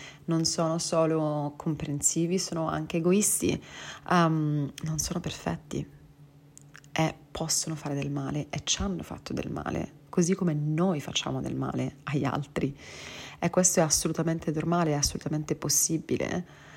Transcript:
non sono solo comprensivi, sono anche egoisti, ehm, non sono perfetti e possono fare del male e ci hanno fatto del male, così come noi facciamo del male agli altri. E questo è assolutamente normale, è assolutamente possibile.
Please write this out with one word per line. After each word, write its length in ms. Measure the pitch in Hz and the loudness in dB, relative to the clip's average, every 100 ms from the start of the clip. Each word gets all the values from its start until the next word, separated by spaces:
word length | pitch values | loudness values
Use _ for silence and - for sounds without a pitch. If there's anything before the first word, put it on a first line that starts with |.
| - - - | -16 -10 0
non 200 | 165 165 | 2 2
sono 320 | - 165 165 | 2 0 0
solo 760 | - 165 160 160 151 151 147 147 | 0 2 4 4 2 0 -2 -4
comprensivi, 840 | 175 151 151 143 - 165 165 185 | -4 -2 -2 -2 0 2 2 0
sono 300 | 175 165 160 | -2 -2 -2
anche 280 | 156 156 170 | -2 -2 0
egoisti, 640 | 170 196 202 - 175 - - - - - - | 4 4 4 2 2 0 -4 -14 -14 -10 2
ehm, 600 | 175 165 160 151 147 139 - | 4 6 4 2 2 0 -4
non 140 | 160 156 | -4 -2
sono 220 | 156 180 | -2 -4
perfetti 760 | - - - 170 - - - - - - - - - - - - - | -4 -6 -4 -6 -6 -6 -6 -12 -20 -20 -20 -20 -20 -20 -20 -20 -6
e 240 | - 160 - - | 0 0 0 -8
possono 460 | - 160 - - 156 | -4 0 0 -2 -4
fare 180 | 143 | -4
del 160 | 143 143 | -2 -2
male 380 | 143 135 147 147 | -2 -2 -2 -4
e 120 | 151 | -4
ci 180 | - 151 | -2 0
hanno 220 | 196 180 | 0 -2
fatto 280 | - - - | -6 -10 -6
del 200 | - - | -4 -4
male, 480 | - - - - - - | -4 -2 -2 -4 -8 -4
così 240 | - 170 | 2 4
come 220 | 190 175 151 | 4 2 2
noi 440 | 151 156 190 151 | 2 2 2 0
facciamo 420 | - - - 131 | -2 -4 -2 -2
del 140 | 127 131 | -2 -4
male 420 | 131 127 131 - - | -2 -2 -4 -4 -2
agli 200 | 147 139 | 0 2
altri. 500 | - 143 - 135 - - - - - - - | 0 -2 -2 -2 -2 -14 -14 -14 -14 -14 -2
E 140 | 175 | 0
questo 300 | 185 185 - | 4 4 4
è 20 | |
assolutamente 680 | 160 - 170 160 165 165 - | 4 4 0 0 0 0 -2
normale, 400 | 151 156 175 160 | -2 2 2 2
è 40 | 143 | 2
assolutamente 600 | 143 - - 151 151 147 | 0 -2 -4 -2 -2 -2
possibile. 920 | 160 - - 160 - - - 180 175 - - | 0 2 2 0 0 -2 0 -2 -6 -12 -20